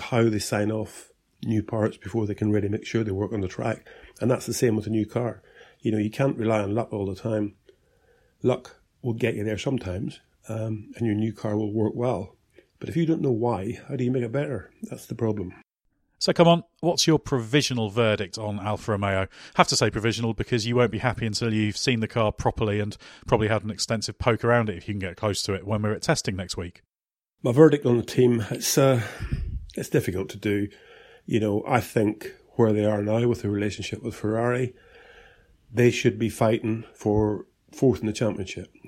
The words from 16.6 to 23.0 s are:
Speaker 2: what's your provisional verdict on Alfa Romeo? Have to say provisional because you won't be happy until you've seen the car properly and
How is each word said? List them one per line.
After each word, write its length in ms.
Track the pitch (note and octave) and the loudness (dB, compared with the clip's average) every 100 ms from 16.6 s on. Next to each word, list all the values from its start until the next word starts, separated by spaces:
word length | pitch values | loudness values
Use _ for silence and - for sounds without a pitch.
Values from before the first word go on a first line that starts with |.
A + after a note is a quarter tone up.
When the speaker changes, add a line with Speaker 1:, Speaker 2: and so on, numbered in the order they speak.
| - _ | 0 _
Speaker 2:
what's 300 | E3 D#3+ - | -2 2 4
your 100 | D3+ | 2
provisional 720 | - C3+ A2 D3 - B2 G#2+ | 2 -2 2 2 2 0 0
verdict 480 | A2 A2 G#2 F#2 - | 2 2 2 -2 -8
on 220 | G#2 G2+ | -6 -4
Alfa 320 | G#2 G#2 - | -4 -4 -2
Romeo? 340 | G2+ G2+ F#2+ F#2+ - - | 0 2 2 -2 -6 -4
Have 120 | - E3+ | 2 2
to 80 | |
say 160 | C3+ A2 | 4 2
provisional 440 | A2+ A2+ G#2+ A#2 | 2 0 0 -2
because 300 | G#2+ - A#2+ | -4 -2 -2
you 120 | A2 A#2+ | 0 2
won't 160 | A#2+ | 2
be 60 | G2+ | 2
happy 280 | B2 G#2+ A2+ | -2 -2 -4
until 260 | G#2 A#2 | -2 -2
you've 240 | A2 G#2+ - | 0 0 0
seen 220 | - A#2 | 0 0
the 80 | A2 | 0
car 240 | A#2+ G#2+ | 0 0
properly 480 | - A#2+ - A2 G#2 | 0 -4 -2 -2 -2
and 180 | G#2 - | -4 -8